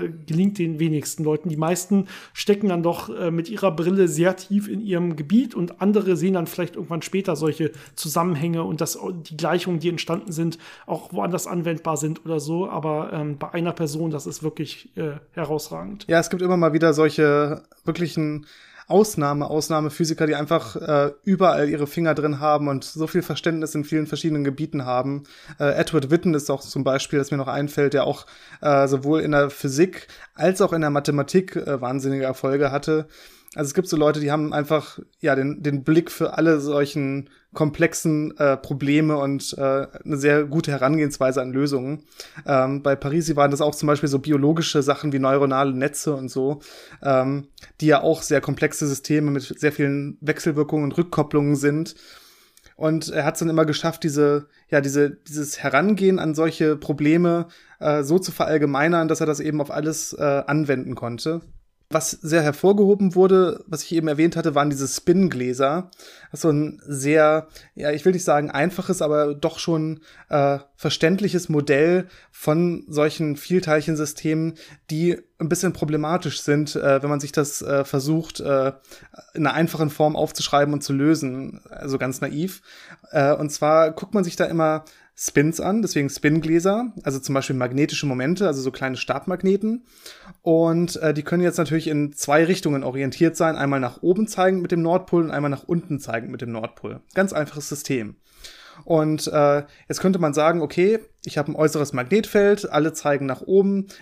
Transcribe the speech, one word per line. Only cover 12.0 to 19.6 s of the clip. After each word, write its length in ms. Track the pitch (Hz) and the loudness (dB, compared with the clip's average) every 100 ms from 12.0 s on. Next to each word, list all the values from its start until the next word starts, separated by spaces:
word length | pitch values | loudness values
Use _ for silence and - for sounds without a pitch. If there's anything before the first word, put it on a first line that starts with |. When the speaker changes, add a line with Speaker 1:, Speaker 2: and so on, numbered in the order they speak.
| 151 165 160 | -4 -6 -6
Speaker 1:
oder 140 | 160 | -6
so. 280 | 143 165 190 | -4 -4 -4
Aber, 460 | 165 156 151 - | -6 -4 -4 -6
ähm, 240 | 160 151 143 | -6 -6 -8
bei 160 | 151 | -8
einer 200 | 165 170 | -4 -4
Person, 360 | 165 160 151 165 | -4 -4 -4 -4
das 160 | 151 170 | -6 -8
ist 160 | 147 | -8
wirklich, 480 | 156 151 147 - - - | -8 -6 -10 -10 -14 -8
äh, 220 | 160 147 - | -8 -8 -14
herausragend. 720 | - 147 151 - 165 190 202 - | -8 -4 -4 -6 -12 -12 -12 0
Speaker 2:
Ja, 120 | 165 | 0
es 120 | 165 | 2
gibt 100 | 185 | -2
immer 160 | 180 180 | 2 4
mal 160 | 165 | 4
wieder 200 | 156 165 | 4 4
solche 680 | 147 156 147 151 147 147 151 - _ - | 6 4 4 4 4 2 -2 -10 _ -6
wirklichen 600 | 165 170 - 151 151 147 - - - - | -4 -4 -2 -2 -4 -10 -20 -20 -20 2
Ausnahme-, 600 | 180 214 - 143 143 143 | 4 4 2 0 0 -2
Ausnahmephysiker, 800 | 151 | -2